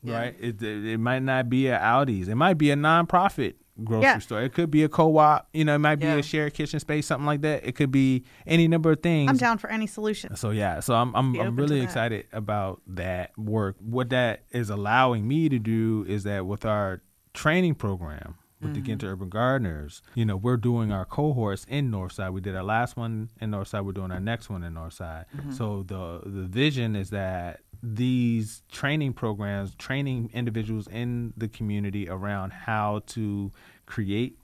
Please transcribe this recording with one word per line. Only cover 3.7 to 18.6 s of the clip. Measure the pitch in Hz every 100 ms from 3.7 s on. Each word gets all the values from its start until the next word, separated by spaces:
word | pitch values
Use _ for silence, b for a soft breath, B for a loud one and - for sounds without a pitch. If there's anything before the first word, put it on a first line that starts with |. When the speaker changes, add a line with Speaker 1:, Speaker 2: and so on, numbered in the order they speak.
| -
Speaker 2:
grocery | 113 113
Speaker 3:
Yeah. | 269 220
Speaker 2:
store. | - 107
It | 127
could | - 170
be | 151
a | 151
co-op. | - 160 156 151 147 -
You | 156
know, | 151 147
it |
might | 147 151
be | 160
Speaker 1:
Yeah. | 151
Speaker 2:
a |
shared | 143 156 151
kitchen | - 151 156
space, | - 151 143
something | 139 147
like | 147
that. | 151 151 -
It | 127
could | 143
be | 135 135 127 B B B
any | 165 165
number | 165 160
of | 156
things. | 175 160 143
Speaker 3:
I'm | 269
down | 240 226
for | -
any | 220 220
solution. | - 214 214 - 107
Speaker 2:
So, | 113
yeah. | 107 101 80
So | - 117
I'm, | 123 117
I'm, | 131
Speaker 3:
Be | 123
Speaker 2:
I'm | 117
Speaker 3:
open | 117
to |
Speaker 2:
really | 143 147
Speaker 3:
that. | 123
Speaker 2:
excited | 131 117 107 -
about | 107 107 104 95 92 -
that | 90 87 90 90 -
work. | 107 107 101 101
What | 104 120 123
that | 127 120 107 _
is | 123 110
allowing | 104 101 117 131 120 104
me | 147 156
to | 131
do | 110 113 110 110 90
is | 104
that | 98 101 92
with | 101 113
our | 107 101 92 _ _ _
training | - 151 170 180 151
program | 110 95 82 73 78 85 _
with | _